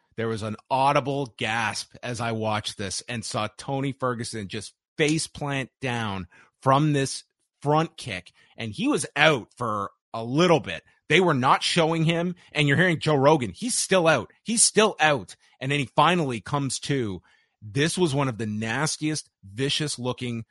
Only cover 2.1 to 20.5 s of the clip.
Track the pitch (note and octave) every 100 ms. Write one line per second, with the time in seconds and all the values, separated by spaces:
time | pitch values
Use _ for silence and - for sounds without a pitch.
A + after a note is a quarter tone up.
2.1 | A#2 A#2 A2+ G#2+ G#2+ - - G2 - -
3.1 | A#2+ - A#2 G#2+ - - C3+ C#3 C3 B2+
4.1 | A#2 A#2 A2+ G2 A2 - _ _ - D#3
5.1 | D#3+ - - D3 C#3 B2+ - C3 A#2 A2
6.1 | F#2+ F2 _ _ _ C3 C3+ D#3 C#3+ C3+
7.1 | - - _ _ _ C#3 D3+ D#3+ - -
8.1 | F#2 - _ _ - A2+ G2+ C4 G#3+ -
9.1 | C#3 D#3 C3+ F#2 - A#2+ G#2 G2 _ _
10.1 | A2+ A#2 C#3 F3+ D3+ F#2+ D#2+ _ _ -
11.1 | E3 F3+ C#3 C3+ F#3 - F3+ D#3+ E3 D#3+
12.1 | E3+ F3+ F3 _ D3 D3 C#3 F3+ D3 D#3
13.1 | D3 C#3 D#3 A2 - A#3+ - - F#3+ D#3+
14.1 | C#3 F#2 _ - A3+ - G3+ G#3+ - D#3
15.1 | C#3 F2+ - _ - C3+ C#3+ B2+ - D3+
16.1 | F3+ C#3+ A#2 - C#3+ C3+ - - C#3 A2
17.1 | F2+ _ _ _ _ G#2+ C3 D#3+ F3+ F3
18.1 | C3+ C3+ G#2+ A2 G#2+ A2+ B2 D3+ - D3+
19.1 | D#3 - _ G2 G2+ C#3 - D3 - B2
20.1 | A#2+ A#2+ A#2 A2